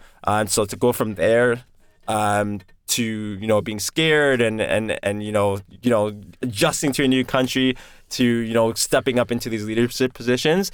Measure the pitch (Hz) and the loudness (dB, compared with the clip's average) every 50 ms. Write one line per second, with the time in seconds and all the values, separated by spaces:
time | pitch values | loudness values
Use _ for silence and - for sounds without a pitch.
0 | - - - _ - - 104 107 110 98 - 117 107 98 - - - 123 120 - | -10 -20 -16 _ -2 0 0 0 0 0 0 0 -2 -2 -2 0 0 0 0 0
1 | 123 110 101 92 80 107 113 117 123 123 117 120 - _ - _ _ _ _ _ | -2 -4 -2 0 2 2 4 4 4 2 0 -2 -6 _ -20 _ _ _ _ _
2 | - - 107 107 104 104 104 104 104 104 104 98 - - - _ _ - - - | -8 -4 -2 0 0 2 2 0 0 -2 -4 -8 -10 -14 -20 _ _ -4 -2 -2
3 | 117 110 110 107 107 107 104 95 107 110 107 104 92 117 107 101 - - - - | -2 -4 -4 -6 -8 -8 -8 -6 0 2 2 2 2 -2 -6 -6 -6 -6 -2 0
4 | 160 160 151 151 147 139 131 117 117 113 110 107 101 64 90 107 110 107 - - | 2 2 4 4 4 4 4 4 2 2 0 0 0 0 0 0 0 -2 -4 -2
5 | - 101 104 104 104 107 107 104 101 101 98 101 - - - - - 123 117 107 | -2 -4 -4 -4 -4 -2 0 0 2 2 0 -2 -6 -12 -12 -4 -2 0 2 2
6 | 104 107 101 104 101 - - - - 127 110 101 170 156 - - - 143 127 - | 2 0 -4 -8 -16 -20 -12 -8 -6 -6 -2 0 0 0 2 0 -2 -2 0 2
7 | 143 131 127 131 123 - - 131 131 123 - 135 131 131 123 - - - - - | 2 2 2 2 0 0 0 0 0 0 0 0 0 0 0 -2 -8 -20 -20 -20
8 | - - - - 127 120 117 117 117 113 113 117 113 113 113 - - - - 131 | -18 -8 -2 0 2 2 2 0 -2 0 2 2 2 2 0 -2 -2 0 0 0
9 | 127 139 120 123 117 - 120 117 - 123 113 110 104 107 110 113 120 120 - - | 0 2 0 0 0 0 -2 -4 -4 -4 -6 -4 -4 -2 0 0 0 0 0 0
10 | 131 127 - - 117 120 123 127 - 151 160 190 196 - | -2 -2 -2 -4 -2 0 0 2 2 2 2 2 0 -4